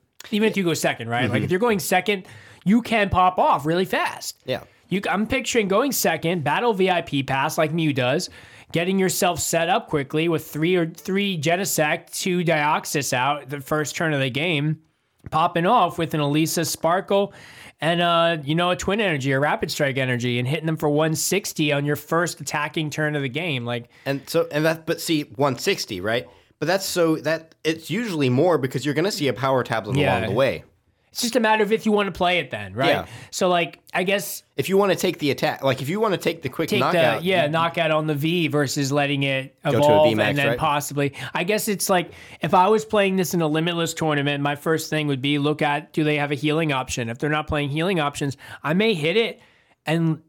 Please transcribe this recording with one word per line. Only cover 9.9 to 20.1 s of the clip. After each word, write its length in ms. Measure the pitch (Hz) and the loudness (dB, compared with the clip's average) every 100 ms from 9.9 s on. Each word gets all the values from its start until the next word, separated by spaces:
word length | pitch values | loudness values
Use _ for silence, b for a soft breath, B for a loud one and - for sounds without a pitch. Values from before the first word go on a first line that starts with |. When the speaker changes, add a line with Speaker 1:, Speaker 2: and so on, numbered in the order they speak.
| 151 135 151 170 | -4 -2 0 0
Speaker 1:
with 180 | 160 - | 0 -4
three 300 | 147 160 180 | -2 0 2
or 100 | 165 | 0
three 520 | 165 - 190 202 175 | -6 -4 -2 0 -2
Genesect, 760 | 147 180 202 - 151 175 - - | 0 0 0 0 0 -2 -6 -6
two 260 | 190 180 | -2 0
Deoxys 680 | 170 156 147 160 - 151 131 | 2 2 2 0 -2 -4 -2
out 360 | 127 135 147 131 | 0 0 -2 -6
the 100 | 143 | -12
first 360 | 139 156 147 - | -2 -2 -2 -2
turn 160 | 165 | -2
of 60 | 143 | 0
the 100 | 135 | 0
game, 480 | 127 175 151 151 156 _ _ _ _ - | -2 -2 0 0 -4 _ _ _ _ -4
popping 340 | 151 170 170 175 | 0 2 2 2
off 320 | 240 175 170 | 4 2 0
with 160 | 165 | -2
an 60 | 160 | 0
Elisa 440 | 143 151 160 175 | 0 2 0 0
Sparkle 680 | 151 - 160 180 185 202 202 B B B B _ | -4 -2 0 0 2 2 0 B B B B _
and, 200 | 151 175 | -2 2
uh, 360 | 175 170 170 165 | 2 4 2 0
you 100 | 139 | -2
know, 160 | 160 175 | 0 0
a 60 | 180 | 0
Twin 240 | - 208 | -2 0
Energy 320 | 202 147 131 | 0 0 0
or 80 | 135 | 2
Rapid 320 | 147 151 156 | 2 0 -4
Strike 260 | - 143 135 | -2 -2 0
Energy 400 | 131 | -2